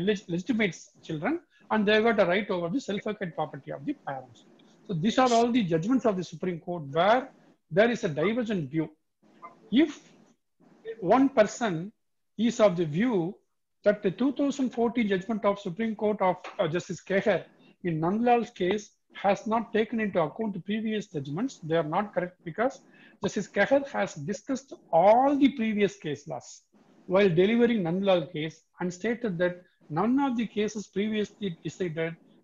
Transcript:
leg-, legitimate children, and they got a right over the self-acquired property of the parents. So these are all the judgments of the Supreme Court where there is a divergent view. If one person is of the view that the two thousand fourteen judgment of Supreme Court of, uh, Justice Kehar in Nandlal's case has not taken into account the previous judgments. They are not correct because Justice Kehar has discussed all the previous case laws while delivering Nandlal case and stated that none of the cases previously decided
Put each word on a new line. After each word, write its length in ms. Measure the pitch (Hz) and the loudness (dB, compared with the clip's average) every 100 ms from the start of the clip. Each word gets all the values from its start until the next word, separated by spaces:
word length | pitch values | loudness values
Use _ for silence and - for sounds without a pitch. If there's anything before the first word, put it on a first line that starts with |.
| 190 | -2
leg-, 180 | 208 - | -2 -2
legitimate 480 | 170 185 226 208 - - _ | -6 -2 0 -2 -4 -16 _
children, 380 | - 151 196 339 - _ - | -10 -6 -4 -4 -8 _ -4
and 160 | 220 202 | 0 2
they 140 | 214 | 4
got 180 | 233 214 | 4 2
a 60 | 175 | 2
right 240 | 190 208 | 2 0
over 180 | 185 170 | -4 -2
the 140 | 254 | -4
self-acquired 520 | - 196 220 - 180 160 | -4 -6 -6 -8 -8 -6
property 360 | 151 143 151 | -8 -8 -12
of 140 | 147 139 | -10 -8
the 80 | |
parents. 500 | - - 135 123 - _ _ _ _ - | -10 -10 -12 -12 -20 _ _ _ _ -8
So 100 | 170 | -4
these 220 | 202 269 | 0 2
are 140 | 254 | 4
all 180 | 233 240 | 4 2
the 140 | 247 | 2
judgments 420 | 180 165 190 262 233 | 0 0 0 0 0
of 120 | 185 | -2
the 80 | 165 | -4
Supreme 340 | 156 185 165 | -8 -6 -6
Court 240 | - 175 139 | -8 -8 -4
where 400 | 156 190 254 269 - _ _ - | 0 2 2 0 -14 _ _ -2
there 180 | 160 233 | 2 2
is 140 | 233 | 2
a 60 | 196 | -4
divergent 600 | 143 180 226 220 196 131 | -2 -2 0 -2 -4 -2
view. 200 | 160 - - _ _ _ _ - _ - | -2 -4 -6 _ _ _ _ -20 _ 0
If 380 | 233 320 - - - _ _ _ _ _ _ - - | 2 2 0 -20 -20 _ _ _ _ _ _ -14 -4
one 300 | 175 247 269 | 2 4 6
person 600 | - 202 - 226 160 196 - _ _ _ - | 4 2 2 -4 -2 -6 -14 _ _ _ -2
is 220 | 226 - | -2 4
of 160 | 214 175 | 4 4
the 100 | 160 | -2
view 500 | 151 254 202 165 - _ _ _ _ | 0 0 0 -2 -6 _ _ _ _
that 200 | 202 208 | 0 0
the 80 | 196 | 0
two 220 | - 269 | 0 -2
thousand 380 | 240 285 269 254 | 0 -2 -2 -4
fourteen 360 | - 233 233 214 | -2 -2 0 0
judgment 380 | 190 180 214 208 | -2 -2 -2 -2
of 140 | 202 | -2
Supreme 360 | 190 170 226 214 | -4 -6 -6 -2
Court 260 | 208 214 | -2 0
of, 160 | 190 240 - - | 0 -2 -6 -4
uh, 80 | 170 | -2
Justice 340 | 170 - 175 | -2 -6 -10
Kehar 420 | - 190 208 175 - _ _ _ | -4 -2 2 0 -2 _ _ _
in 160 | 180 160 | -6 -2
Nandlal's 500 | 165 214 240 240 208 | -2 0 2 2 0
case 420 | - 180 208 - _ _ | -4 -2 -2 -6 _ _
has 340 | - 196 196 220 | -4 0 0 0
not 260 | 226 214 | -2 0
taken 260 | 208 220 226 | -2 -2 -2
into 220 | 214 185 | -2 0
account 320 | 156 - 220 | -2 -2 -6
the 60 | 190 | -6
previous 480 | 180 214 220 214 - | -6 -4 -2 -4 -4
judgments. 520 | 151 139 151 262 - | -8 -6 -4 -6 -6
They 120 | 151 165 | -2 -2
are 80 | |
not 300 | 151 170 208 | 0 -2 -2
correct 240 | 185 175 - | -4 -6 -8
because 380 | 175 160 254 - _ - - _ | -10 -2 -2 -4 _ -20 -20 _
Justice 240 | 185 220 - | -6 -4 -4
Kehar 400 | 202 196 277 277 | 0 2 2 0
has 240 | 208 196 160 | -4 -4 -6
discussed 580 | 143 202 - 262 - - - | -8 -8 -6 -8 -8 -20 0
all 440 | 165 190 233 269 285 | 4 6 6 4 4
the 140 | 277 | 2
previous 460 | - 220 208 196 - | 2 -2 0 0 -2
case 300 | 156 143 - | -8 -8 -10
laws 360 | 139 - - _ _ _ _ - | -14 -14 -20 _ _ _ _ 0
while 220 | 185 202 | 4 4
delivering 540 | 165 190 233 233 233 | 6 4 6 4 2
Nandlal 480 | 165 180 196 180 160 | 0 0 2 2 0
case 300 | 156 160 - _ - | -6 -8 -10 _ -8
and 140 | 180 | -6
stated 440 | 175 220 240 226 170 | -4 -4 -4 -4 0
that 220 | 180 180 - _ - | -2 -2 -16 _ -8
none 300 | 156 214 262 | -2 0 2
of 180 | 277 240 | 2 0
the 80 | 220 | -4
cases 420 | 208 208 208 - | -2 -4 -4 -8
previously 720 | 190 214 214 202 - 196 165 | -4 -2 -2 -4 -6 -8 -6
decided 520 | 165 - 180 156 165 165 _ _ | -10 -6 -6 -4 -6 -8 _ _